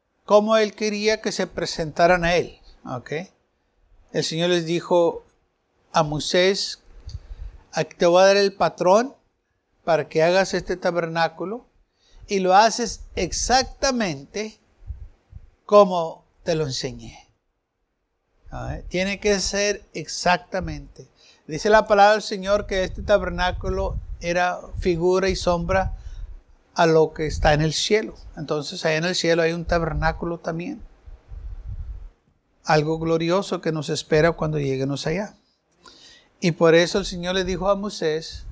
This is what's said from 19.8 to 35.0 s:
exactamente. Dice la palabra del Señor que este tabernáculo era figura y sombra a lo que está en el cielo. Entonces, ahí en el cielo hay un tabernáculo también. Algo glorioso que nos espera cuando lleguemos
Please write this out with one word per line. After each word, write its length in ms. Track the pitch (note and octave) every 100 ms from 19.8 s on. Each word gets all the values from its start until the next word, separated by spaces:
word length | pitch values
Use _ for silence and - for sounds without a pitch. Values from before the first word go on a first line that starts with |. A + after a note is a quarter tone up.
| _
exactamente. 1160 | F3 D3 - E3+ F3+ - F#3+ E3 D3 C#3+ - C3 _ _ _ -
Dice 240 | D#3 G#3+
la 180 | G#3+ G#3+
palabra 260 | G3+ G3+
del 80 | G#3+
Señor 460 | - G3+ F#3+ G#3 -
que 180 | F#3+ F3+
este 160 | -
tabernáculo 960 | G#3 G3+ F3+ F3 F3+ F#3+ F#3+ F#3+ F#3+ - - -
era 400 | F3 F3 F3+ F3 - -
figura 480 | F#3+ E3 F3+ F#3 F#3+
y 80 | F#3
sombra 640 | F3+ E3+ E3+ F#3+ F#3 - - - - - _ _ _
a 120 | - E3
lo 260 | D#3+ D#3
que 160 | D#3+ D3+
está 260 | - D#3+
en 80 | D3+
el 120 | D#3+
cielo. 420 | - - G#3+ - - - F3
Entonces, 480 | D3 D3+ C#3 F#3 D#3+
ahí 100 | D#3
en 80 |
el 120 | F3 F3+
cielo 260 | E3 E3
hay 100 | E3
un 140 | E3+ E3
tabernáculo 760 | E3+ D#3+ D3+ D#3+ D#3+ E3+ E3+
también. 420 | F3 E3 F3 B3+ - - - - - - - - - - - - - _ _ _ _ _
Algo 340 | - D#3 D3+ D#3+
glorioso 600 | E3 E3 E3 F#3 F#3 F3+
que 140 | E3
nos 160 | D#3 D3
espera 420 | D3 - D3+ E3
cuando 260 | E3 D#3 D3+
lleguemos 480 | C#3 C3 C3+ C3+